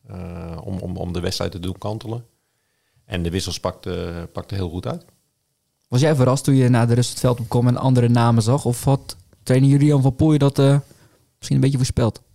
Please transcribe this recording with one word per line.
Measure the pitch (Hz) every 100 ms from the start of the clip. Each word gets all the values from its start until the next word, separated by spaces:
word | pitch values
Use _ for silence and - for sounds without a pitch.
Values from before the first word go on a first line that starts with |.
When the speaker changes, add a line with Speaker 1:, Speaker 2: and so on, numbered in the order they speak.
| -
Speaker 1:
eh, | 95 90 87 85 82
om, | - 92
om, | 90 90
om | 87
de | 87
wedstrijd | 90 - 92
te | 92
doen | 92 90
kantelen. | 104 107 107 117 117 _ _ _ _ _ _ _
En | _ 90
de | 85
wissels | 92 92 85
pakte, | 92 - - 87 85 85 85
pakte | - -
heel | 95 90
goed | 90 -
uit. | 170 _ _ _ _ _ _ _ _ _
Speaker 2:
Was | 123
jij | 156
verrast | 151 123 135
toen | -
je | 135 123
na | 123 117
de |
rust | 120 120
het | -
veld | 127 123
opkwam | 113 123 123
en | 123
andere | 131 127 120
namen | 120 117 117
zag? | 110 139
Of | 120 120
had | 143 135 - - _ _
trainer | - 127 135
Julian | 139 147 143
van | 135 127
Poel | 156 151
dat, | 139 135
eh, | 139 143 - - _ _ _ _
misschien | - 139
een |
beetje | 135 135
voorspeld? | - - 117 - _